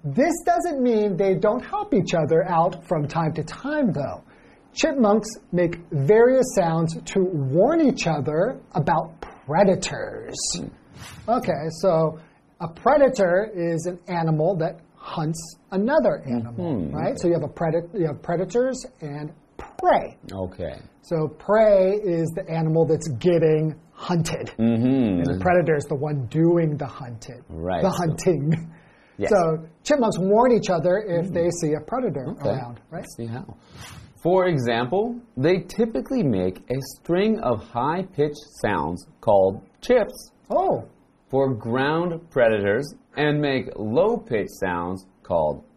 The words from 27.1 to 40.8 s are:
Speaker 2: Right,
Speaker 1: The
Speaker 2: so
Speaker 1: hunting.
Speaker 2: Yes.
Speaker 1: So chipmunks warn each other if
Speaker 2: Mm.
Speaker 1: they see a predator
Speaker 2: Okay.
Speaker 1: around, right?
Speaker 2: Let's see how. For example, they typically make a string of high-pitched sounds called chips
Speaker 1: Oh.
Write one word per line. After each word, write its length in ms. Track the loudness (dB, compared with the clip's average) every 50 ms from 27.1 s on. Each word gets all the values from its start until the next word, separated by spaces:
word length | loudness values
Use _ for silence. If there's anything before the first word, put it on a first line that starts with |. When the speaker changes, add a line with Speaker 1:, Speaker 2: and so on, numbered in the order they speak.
| -14 -14 -16 -16 -18 -18 -16 _
Speaker 2:
Right, 340 | -10 -6 -4 -2 0 0
Speaker 1:
The 80 | 0 0
Speaker 2:
so 40 | 0 0
Speaker 1:
hunting. 720 | -2 -2 -4 0 0 0 0 2 0 0 -2 -2 -4 -12 -18 -20 _ _ _ _ _ _ _ -6
Speaker 2:
Yes. 120 | 0 2
Speaker 1:
So 360 | 2 2 4 2 -2 -4 -6 -14 _ _ _
chipmunks 340 | 0 2 2 2 0 0 0
warn 340 | 2 4 4 6 6 6
each 180 | 4 2 2 0
other 260 | 0 0 2 2 0 0 0
if 200 | -2 -2 -2 -2 -2
Speaker 2:
Mm. 60 | -2
Speaker 1:
they 160 | 0 0 0
see 240 | 0 -2 -2 -2 -2
a 60 | -2 -4
predator 460 | -6 -4 -2 -2 -2 -4 -4 -8 -8
Speaker 2:
Okay. 180 | -10 -4 -4 -4
Speaker 1:
around, 320 | -4 -4 -6 -10 -14 -18 _ _
right? 100 | -14 -14
Speaker 2:
Let's 140 | -14 -14 -12
see 100 | -10 -10
how. 280 | -8 -8 -10 -12 -14 -18 _ _ _ -20 -20 -20 -18 -18 -20 -20 -20 _ -4
For 240 | 0 2 4 4 4
example, 720 | 2 2 0 0 0 0 0 0 0 0 -2 -2 -2 -6 -10 -14 _ _
they 240 | 0 2 2 2 2 -2 -6
typically 540 | -2 -2 -2 0 -2 -6 -6 -2 -2 0
make 360 | 0 2 2 2 0 -2 -4 -6 -8 -6
a 100 | -6 -6 -6 -10 -16
string 420 | -16 _ -2 0 2 2 2 0 0
of 220 | 0 -2 -2 -2
high-pitched 840 | -4 -8 -4 -2 -2 -2 -2 -2 -6 -6 -2 -2 -2 -2 -2 -10 -18 -20 -10 -4 -2
sounds 420 | 0 0 0 -2 -4 -6 -8 -12 -18 _ _
called 400 | 2 4 6 6 6 4 2 -2 -14 _ _ _
chips 480 | -2 2 2 2 2 -2 -8 -18 -20 -20 _ _ _ _
Speaker 1:
Oh. 340 | -2 0 0 0 -2 -4